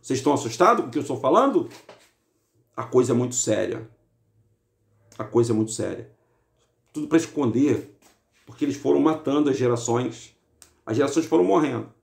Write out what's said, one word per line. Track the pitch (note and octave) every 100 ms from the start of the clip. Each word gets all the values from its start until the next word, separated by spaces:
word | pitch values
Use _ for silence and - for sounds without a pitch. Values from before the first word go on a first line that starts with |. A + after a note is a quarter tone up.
Vocês | - B2+
estão | D3
assustados | C3+ A#2 - F#3 A#3+
com | -
o |
que | D3
eu |
estou | B2+ B2
falando? | C3+ F#3 C4+ A3 A#2 - - - _ _ _ _ _ _ _ -
A |
coisa | A#2 B2+ B2
é | A#2+
muito | B2 -
séria. | - G#2 F#2+ - - _ _ _ _ _ _ _ _ _ _ _ _ -
A |
coisa | A2+ A#2+ A#2
é | A2
muito | A2
séria. | - - - A2+ _ _ _ _ _ _ _ _
Tudo | - D3
pra | D#3+
esconder, | E3 - B2+ A2+ C#3+ A2+ - _ _ _ _ _ -
porque | - C#3+
eles | C#3
foram | C#3 C#3+
matando | D3 D#3 - C#3 D3
as | B2+
gerações. | B2 A#2 A#2+ A#2+ B2 A#2+ - _ _ _ - _ -
As | A2
gerações | C#3 C#3+ D#3+
foram | D#3+ F3+
morrendo. | F#3 D3+ A#2 - _